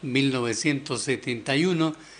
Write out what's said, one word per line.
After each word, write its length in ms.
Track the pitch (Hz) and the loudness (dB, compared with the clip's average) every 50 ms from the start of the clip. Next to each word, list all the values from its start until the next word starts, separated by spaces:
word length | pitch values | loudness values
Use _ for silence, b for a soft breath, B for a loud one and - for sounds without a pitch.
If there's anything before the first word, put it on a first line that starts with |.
mil 300 | - 135 123 139 139 139 | -6 0 2 2 2 2
novecientos 720 | 131 127 120 117 113 110 - 151 143 135 139 - 127 113 | 2 0 0 -2 -2 0 0 0 0 0 -2 -4 -4 -4
setenta 520 | - 143 127 - - - 120 113 - - 135 | -2 -2 -2 -2 -2 -4 -6 -4 -2 0 2
y 120 | 143 170 | 2 4
uno, 280 | 185 180 160 160 160 151 B B B B B | 2 2 2 2 0 -2 B B B B B